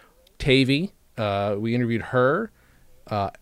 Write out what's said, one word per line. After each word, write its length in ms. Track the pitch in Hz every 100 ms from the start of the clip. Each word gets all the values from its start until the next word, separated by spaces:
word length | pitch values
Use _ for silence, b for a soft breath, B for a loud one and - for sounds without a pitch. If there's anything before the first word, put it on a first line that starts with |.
| b b b _
Tavy. 540 | 139 131 127 143 196 - _ -
Uh, 400 | 107 101 101 101
we 160 | 113
interviewed 280 | 120 120 117
her. 480 | - 127 127 165 226 _ _ _ - - -
Uh, 220 | 107 98 -